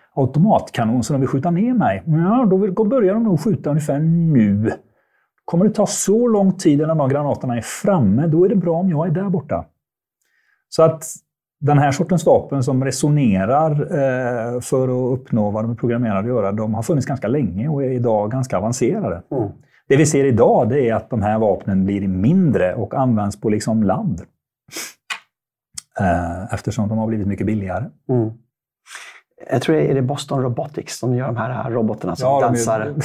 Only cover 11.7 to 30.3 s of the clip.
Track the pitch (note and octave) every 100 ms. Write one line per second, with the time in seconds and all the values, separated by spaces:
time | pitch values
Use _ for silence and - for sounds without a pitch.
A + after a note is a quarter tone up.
11.7 | C#3+ C#3+ C3+ E3 F3 D3+ B2+ - C#3 B2+
12.7 | C3 C3+ B2+ D3+ D3 C3 F#2+ G2 C3+ D#3+
13.7 | D3 D3 D#3+ C3+ B2+ B2+ B2 A2+ B2 A#2+
14.7 | C3 C3 B2+ B2+ B2+ - A#2+ G#2 G#2 A2+
15.7 | A#2 B2 A#2+ A#2+ G2+ G#2+ B2 G2 G#2 A2
16.7 | A2 A#2 D#3+ - C#3 G#2 C#3 A2+ F2+ C3+
17.7 | C#3+ C3 B2+ A#2+ A2 G#2 A2 B2+ F#2 G#2+
18.7 | A#2+ A#2+ G3 D3 F2+ - C#3 G2+ - _
19.7 | _ - C#3 D#3 C#3+ C#3 A2 E3 A3 A#2
20.7 | C#3 A#2+ G#2+ - A#2+ G2 A2 A2 F#2+ -
21.7 | F#2+ F#2+ G2+ F#2+ F#2 G#2+ F#3 F3 G2 F2+
22.7 | F2+ G2+ - C3 A2 G2+ G#2 A#2 G#2 A2+
23.7 | A2+ G#2 F#2+ A3 E2+ - _ _ _ _
24.7 | - - - - - - _ _ _ _
25.7 | - - - F#2+ F2 E2+ E2+ G2 G2 -
26.7 | G#2 G#2 A2 A2 A2+ G2+ G2 G2+ G#2+ F#2+
27.7 | F#2 C3 - - B2+ A2 A2+ _ _ _
28.7 | _ - - - - _ - - - A#2+
29.7 | D#3 D3 C#3 B2+ C#3+ -